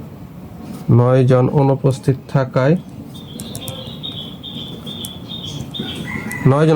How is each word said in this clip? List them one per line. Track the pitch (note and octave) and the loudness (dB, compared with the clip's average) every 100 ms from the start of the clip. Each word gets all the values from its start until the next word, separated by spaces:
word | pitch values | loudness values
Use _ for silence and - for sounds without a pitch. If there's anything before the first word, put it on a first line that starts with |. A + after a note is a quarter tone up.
| - - - - - - - - - A#2+ | -14 -14 -16 -16 -16 -14 -14 -8 4 6
নয় | B2 C3 B2 | 6 6 6
জন | B2+ B2+ D3+ | 6 6 4
অনুপস্থিত | C3+ C3+ C#3 C3 - C3+ - | 4 4 2 0 2 0 0
থাকায়, | D3 B2+ C#3 C3 F3 - - - - - - - - - - - - F5 - - - B5+ - - - - - - - - - - - - - - - - - - - - | 0 0 2 4 2 0 -14 -14 -14 -14 -12 -10 -10 -8 -10 -10 -12 -10 -10 -12 -14 -12 -12 -12 -12 -12 -12 -12 -12 -12 -12 -10 -10 -10 -10 -8 -8 -8 -8 -8 0 4
নয় | C#3 | 6
জন | D#3+ | 6